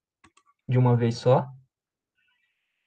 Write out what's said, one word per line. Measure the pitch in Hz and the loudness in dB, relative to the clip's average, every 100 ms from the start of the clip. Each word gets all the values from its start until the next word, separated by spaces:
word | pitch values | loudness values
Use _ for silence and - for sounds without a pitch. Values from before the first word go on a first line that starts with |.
| _ _ _ _ _ _ - | _ _ _ _ _ _ -4
de | 127 | 0
uma | 123 117 | 2 2
vez | 117 113 | 0 -2
só. | 123 135 135 - _ _ _ _ _ _ _ _ _ _ _ _ | 0 0 -2 -14 _ _ _ _ _ _ _ _ _ _ _ _